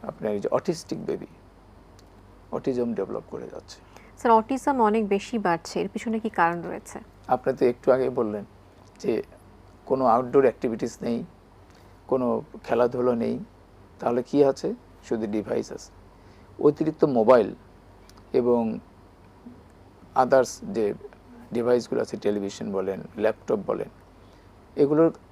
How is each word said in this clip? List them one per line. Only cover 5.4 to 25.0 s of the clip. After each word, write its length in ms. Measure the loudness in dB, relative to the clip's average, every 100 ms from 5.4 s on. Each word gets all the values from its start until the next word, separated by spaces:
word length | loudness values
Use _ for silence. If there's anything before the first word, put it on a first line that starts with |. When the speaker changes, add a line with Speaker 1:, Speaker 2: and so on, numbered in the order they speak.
| 0 -2 -2 -4
Speaker 2:
এর 80 | -4
পিছনে 300 | -6 -6 -4
কি 100 | -4
কারণ 340 | 0 0 0
রয়েছে? 360 | -8 -12 -12 -18 -18 -20 -4
Speaker 1:
আপনি 260 | -2 0 2
তো 80 |
একটু 280 | 2 2 2
আগে 180 | 2 2
বললেন 340 | -2 -2 -4 -10 -18 -20 -20 -20 -12
যে 220 | -4 -4 -4 -16 -20 -20 -20 -20 -4
কোনো 200 | 0 2
আউটডোর 360 | 2 4 4
অ্যাক্টিভিটিস 560 | 4 2 -4 -4 -6 -6
নেই, 220 | -6 -6 -6 -18 -20 -20 -20 -20 -20 -20 -4
কোনো 360 | -2 0 -2 -4 -18
খেলাধুলো 500 | -4 2 2 2 0
নেই, 240 | 0 -2 -4 -8 -18 -20 -20 -20 -8
তাহলে 240 | -2 -2
কি 220 | 0 4
আছে? 300 | 4 2 -4 -8 -12 -20 -6
শুধু 180 | -4 -2
ডিভাইস 460 | -4 -2 -4 -4
আছে, 200 | -10 -16 -20 -20 -20 -20 -20 -20 2
অতিরিক্ত 460 | 2 2 -2 0
মোবাইল 500 | 2 4 6 6 6 -2 -20 -20 -20 -20 -20 -20 -4
এবং 460 | 0 2 2 0 -6 -12 -20 -20 -20 -20 -20 -20 -20 -20 -20 -20 -20 -8 0
others 320 | 4 4 2 -4
যে 320 | -8 -2 -2 -4 -12 -20 -20 -20 -10
ডিভাইসগুলো 480 | -4 2 2 0 -4
আছে, 160 | -4 -4
টেলিভিশন 560 | -2 -2 -4 -8 -6
বলেন, 280 | -4 -4 -6 -8 -2
ল্যাপটপ 400 | -2 -2 -4 -4 -2
বলেন, 220 | -6 -6 -12 -20 -20 -20 -20 -20 -20 -18 0
এগুলোর 360 | 2 4